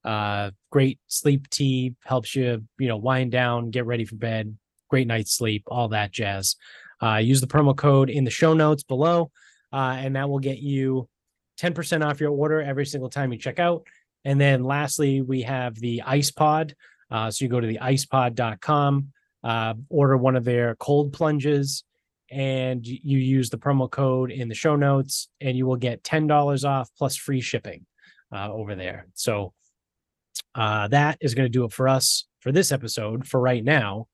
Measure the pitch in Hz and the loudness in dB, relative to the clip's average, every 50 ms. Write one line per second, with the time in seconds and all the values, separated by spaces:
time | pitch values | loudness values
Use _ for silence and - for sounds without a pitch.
0 | _ 113 110 107 104 104 101 101 104 101 101 _ _ _ - 143 135 135 127 _ | _ -2 -2 -2 -2 -2 -2 -2 -4 -6 -10 _ _ _ 2 4 4 4 0 _
1 | _ _ - - - 151 139 139 139 _ - - 143 135 131 127 127 127 123 _ | _ _ -8 0 2 2 2 2 -2 _ -4 -2 0 0 0 0 -2 -4 -6 _
2 | _ - 131 127 113 - - 135 127 123 117 110 110 - _ - 135 123 113 104 | _ -2 -2 -2 -2 -2 -4 -2 0 0 -2 -4 -6 -14 _ -4 -2 -2 -2 -2
3 | 101 127 131 127 127 123 117 127 127 120 120 120 117 117 110 123 120 113 123 117 | 0 0 2 2 0 0 0 0 0 2 0 -2 -4 -4 -4 -4 -2 -2 -2 -4
4 | 113 104 113 107 117 113 110 110 107 107 104 - _ _ _ _ _ _ - 131 | -4 -6 -6 -6 -4 -4 -4 -4 -4 -6 -10 -14 _ _ _ _ _ _ 0 0
5 | 131 117 113 113 104 - - - 120 110 107 104 _ - - 123 120 110 110 107 | 2 2 0 -2 0 -2 -2 0 0 0 0 -2 _ -6 -2 -2 -2 0 0 -2
6 | 104 101 - - 110 101 98 98 98 - - _ - - - - - - - _ | -2 -2 -4 -4 -4 -4 -4 -2 -2 -4 -4 _ -10 -20 -20 -20 -20 -20 -8 _
7 | 113 113 110 107 110 120 135 135 131 135 - 151 147 143 135 143 - 143 139 135 | 0 2 2 4 4 4 4 2 2 2 2 4 4 4 4 4 4 6 6 6
8 | 135 131 - 143 131 117 - - 165 160 160 160 151 151 156 147 - _ 135 127 | 4 4 2 0 0 0 2 4 4 4 6 6 6 4 4 2 -2 _ -2 0
9 | 151 170 175 170 170 143 _ _ _ _ _ _ _ _ - 135 135 131 131 131 | 2 2 2 2 0 -2 _ _ _ _ _ _ _ _ -4 -2 -2 -2 -2 -4
10 | 135 135 135 135 135 143 139 139 131 135 135 - 143 143 139 135 135 131 131 131 | -4 -4 -2 -2 -2 -2 -2 -2 -2 -4 -4 -4 -4 -2 -2 0 0 0 -2 -2
11 | 123 _ _ _ _ _ _ _ _ _ _ - - 175 156 170 160 - 175 160 | -4 _ _ _ _ _ _ _ _ _ _ -4 -4 -4 -2 -4 -4 -2 -2 0
12 | 156 147 143 143 151 147 147 139 151 151 156 156 147 143 135 139 143 139 - 139 | 0 -2 -2 -2 -2 -2 0 0 0 0 0 -2 -2 -2 -4 -4 -4 -4 -6 -8
13 | 127 120 - 143 139 127 120 110 - 131 - - 175 175 175 165 - - _ _ | -8 -6 -4 -4 -4 -4 -4 -6 -8 -6 -2 0 0 0 0 -2 -6 -16 _ _
14 | _ _ _ _ _ 139 139 139 143 143 135 123 127 131 139 143 147 147 - - | _ _ _ _ _ 0 2 4 6 6 4 4 2 -2 -2 -2 -2 -4 -2 0
15 | 147 139 135 135 131 127 135 131 117 120 135 127 123 123 110 110 117 120 117 113 | 0 2 2 0 0 -2 -2 -4 -2 -4 -4 -4 -4 -6 -6 -6 -6 -4 -4 -4
16 | - - 135 147 143 - - - 156 147 151 156 160 147 135 _ _ _ _ _ | -2 0 2 2 2 0 0 2 2 4 4 2 0 -4 -8 _ _ _ _ _
17 | _ _ - 110 110 113 107 - 139 120 120 123 117 110 113 107 127 135 139 135 | _ _ -4 -4 -2 -2 -4 -4 -2 0 0 0 0 -2 -4 -4 0 0 0 0
18 | - _ - 135 127 123 117 123 120 113 107 - - - 151 147 143 139 143 139 | 0 _ 0 2 2 2 0 -2 -4 -4 -4 -6 -2 0 2 2 4 2 2 0
19 | 139 139 _ _ _ _ _ _ - 117 113 113 113 113 113 110 139 _ 180 151 | -2 -4 _ _ _ _ _ _ -4 -2 -2 -2 -2 -4 -4 -8 -10 _ 2 4
20 | 139 131 135 131 123 131 131 127 117 123 123 120 120 117 113 _ - - 143 143 | 4 6 4 4 4 4 2 2 0 2 2 2 2 0 -2 _ 0 2 2 2
21 | 147 143 139 - 165 156 151 147 131 147 147 143 139 135 139 - _ _ _ _ | 2 0 -2 0 0 2 2 2 2 2 2 2 0 -2 -6 -8 _ _ _ _
22 | _ _ _ _ _ _ 127 139 135 135 131 131 127 127 127 123 113 117 127 - | _ _ _ _ _ _ -6 -4 -2 -2 -2 -2 -2 -2 -4 -6 -6 -10 -12 -10
23 | - 143 139 135 127 131 135 135 123 113 - 117 - 147 139 135 131 127 - - | -2 0 0 2 2 2 2 2 2 0 -4 -4 0 0 2 2 0 0 0 0
24 | 139 135 127 131 127 123 123 131 123 117 110 - - 160 151 143 143 143 139 135 | 0 2 2 0 -2 -2 -4 -8 -8 -8 -8 0 0 2 2 4 4 4 4 2
25 | 135 139 - - - _ _ _ 143 131 127 127 131 131 131 123 123 123 117 - | 2 -2 -6 -8 -8 _ _ _ -6 -2 -2 0 0 0 0 0 -2 -4 -4 -6
26 | _ - 160 156 156 151 147 147 143 143 143 131 139 143 139 135 127 _ _ _ | _ -2 0 0 2 4 4 4 4 4 0 0 0 0 0 -2 -4 _ _ _
27 | 143 143 143 - - - 139 127 120 - - 117 - 101 90 90 90 _ _ _ | -4 -4 -4 -6 -4 -4 -2 -2 -2 -4 -6 -6 -6 -8 -16 -16 -20 _ _ _
28 | _ - _ _ _ _ - 98 98 104 104 110 107 104 104 92 92 92 95 95 | _ -20 _ _ _ _ -10 -8 -8 -8 -8 -8 -8 -8 -8 -8 -8 -10 -10 -12
29 | - - _ - - 123 110 101 101 87 _ _ _ _ _ _ _ _ _ _ | -16 -18 _ -6 -4 -2 -2 -2 -4 -8 _ _ _ _ _ _ _ _ _ _
30 | _ _ _ _ _ _ _ - - _ _ 120 110 107 107 107 104 104 139 143 | _ _ _ _ _ _ _ -14 -14 _ _ -2 -2 0 0 -2 -2 2 2 2
31 | 147 151 156 _ - 135 117 131 131 123 113 127 123 113 - - 131 131 135 131 | 2 2 -2 _ -4 -2 0 0 0 0 0 0 -2 -2 -2 0 0 2 2 2
32 | - - - - - _ _ _ _ 127 139 185 185 - 143 131 123 107 - 120 | 2 0 -2 -2 -4 _ _ _ _ 0 2 2 2 2 -2 -4 -4 -6 -6 -6
33 | 107 107 113 127 - - - 131 123 127 127 120 110 131 156 143 110 101 98 110 | -6 -4 -6 -6 -6 -2 0 0 2 2 0 0 2 2 2 2 2 -2 -6 -8
34 | 117 _ | -10 _